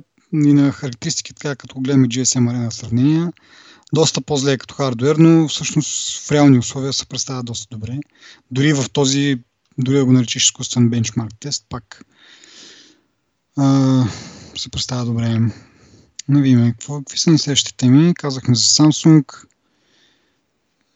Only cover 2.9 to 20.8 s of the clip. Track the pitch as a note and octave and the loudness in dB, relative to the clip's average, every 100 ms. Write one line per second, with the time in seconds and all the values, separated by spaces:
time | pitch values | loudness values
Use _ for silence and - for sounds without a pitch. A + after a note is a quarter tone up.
2.9 | A#2+ C#3 D#3+ E3+ - _ - - - _ | 0 2 2 -2 -8 _ -20 -20 -20 _
3.9 | D3+ D#3+ - - D3 C#3 B2+ - - C3+ | 0 0 -2 -4 -2 -2 -2 -4 -6 -4
4.9 | A#2 C3+ D#3 E3 E3 D3+ - D3+ E3 D3 | -2 0 4 6 6 2 -4 -6 -4 -4
5.9 | - - - - D3 C#3+ B2+ A#2 C#3 C3+ | -6 -8 -10 -2 2 6 4 2 -6 -8
6.9 | C3 - C3 - C3 A#2+ A#2 - A2 A2 | -8 -8 -10 -10 -10 -10 -12 -14 -12 -10
7.9 | C3 - _ - - _ B2 C#3+ C#3+ A#2 | -10 -12 _ -20 -20 _ -2 0 0 -2
8.9 | - C3+ C3+ C#3+ B2+ - _ _ - B2+ | -2 0 0 -2 -4 -8 _ _ -4 0
9.9 | C#3 B2+ B2+ A#2 B2 - - B2 B2+ A#2 | 2 4 2 2 -2 -4 -4 -4 0 2
10.9 | A#2+ A2+ - A2+ A2 C#3+ - - B2 - | 0 -4 -6 -8 -10 -12 -12 -12 -16 -16
11.9 | - _ _ _ - - - - - _ | -20 _ _ _ -20 -20 -20 -20 -20 _
12.9 | _ _ _ _ _ _ - C3+ C3+ C3 | _ _ _ _ _ _ 0 2 2 2
13.9 | C3 A#2 - - - - - - - - | 2 0 -4 -16 -20 -18 -16 -12 -10 -8
14.9 | B2 A#2+ A#2 A#2 A2+ A2+ - - _ _ | -6 -4 -4 -2 0 -2 -4 -16 _ _
15.9 | _ _ - - C#3+ C3+ B2 A#2 A2+ - | _ _ -10 0 2 4 4 2 -2 -8
16.9 | C#3+ C3+ - - D3+ - C3+ - - B2+ | -12 -8 -4 2 2 2 -2 -4 -2 2
17.9 | C3+ E3+ F3 D3 C3 - A#2 A#2 - D3+ | 4 4 0 -6 -6 -2 0 2 4 4
18.9 | D3 D#3+ D#3 - - - _ _ _ _ | 4 6 6 4 -6 -20 _ _ _ _
19.9 | _ _ _ _ _ _ _ _ _ | _ _ _ _ _ _ _ _ _